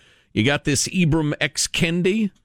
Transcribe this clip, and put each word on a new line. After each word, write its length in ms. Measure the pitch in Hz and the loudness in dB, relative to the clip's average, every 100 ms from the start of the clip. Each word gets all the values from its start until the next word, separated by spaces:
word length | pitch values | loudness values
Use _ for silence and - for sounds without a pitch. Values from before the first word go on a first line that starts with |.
| _ _ _ | _ _ _
You 100 | - | 0
got 220 | 117 147 | 0 0
this 240 | - 139 - | 0 -2 -2
Ibram 460 | 185 170 160 151 - | 0 2 2 0 -2
X 280 | 151 - - | -4 -4 -6
Kendi, 640 | - 170 175 180 214 208 - | -2 -2 0 0 0 -2 -6